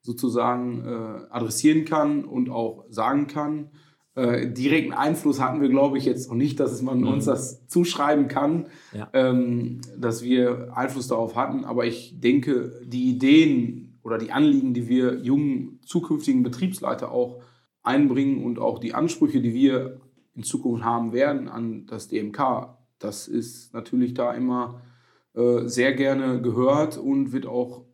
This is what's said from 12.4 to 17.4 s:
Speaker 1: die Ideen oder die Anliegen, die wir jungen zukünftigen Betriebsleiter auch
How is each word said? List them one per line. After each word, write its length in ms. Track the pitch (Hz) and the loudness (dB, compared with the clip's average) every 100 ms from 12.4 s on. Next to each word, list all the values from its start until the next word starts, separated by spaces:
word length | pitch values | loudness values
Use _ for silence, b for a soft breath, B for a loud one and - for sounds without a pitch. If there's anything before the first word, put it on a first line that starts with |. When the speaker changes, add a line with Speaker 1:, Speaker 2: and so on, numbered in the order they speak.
| 135 127 120 - - | 2 -2 -2 -10 -8
Speaker 1:
die 240 | 123 127 | -2 0
Ideen 880 | 123 135 151 160 131 117 - - _ | 2 6 8 8 4 0 -6 -14 _
oder 160 | 113 113 | -6 -4
die 120 | 113 | -2
Anliegen, 420 | 131 151 139 131 | 2 4 4 2
die 160 | 123 117 | -2 2
wir 300 | 127 127 127 | 2 2 0
jungen 600 | 120 143 147 131 - - | 0 2 2 -2 -6 -12
zukünftigen 580 | - 175 - 151 - 131 | -4 -4 -2 -4 2 2
Betriebsleiter 680 | 120 120 185 185 - 120 - | 2 0 -4 -2 -4 -4 -4
auch 300 | - 123 - | -2 -2 -4